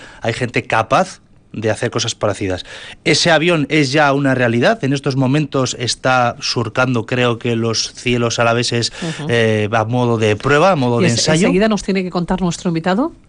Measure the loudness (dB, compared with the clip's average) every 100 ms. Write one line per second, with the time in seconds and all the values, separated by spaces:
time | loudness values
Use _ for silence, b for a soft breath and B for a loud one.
0 | B B -6 -4 -4 -4 -2 -2 2 2
1 | 0 -6 _ -20 _ -4 -2 -2 -2 -4
2 | -4 -2 -4 -2 -4 -6 B B B B
3 | -2 0 2 2 2 0 2 2 2 2
4 | 2 2 2 2 2 2 2 2 0 -2
5 | 0 0 2 0 0 -2 -2 -4 -6 -2
6 | 0 2 2 -2 -4 -4 -2 -2 0 0
7 | -2 0 0 0 -2 -2 -2 -2 -6 -6
8 | -2 0 0 0 2 2 0 -2 -4 -6
9 | -8 -6 -2 2 2 2 0 0 0 0
10 | 0 2 2 0 2 4 4 4 2 2
11 | 2 2 2 2 2 2 2 0 -2 -2
12 | -2 -4 -2 0 -2 -2 -4 -2 0 0
13 | -2 -6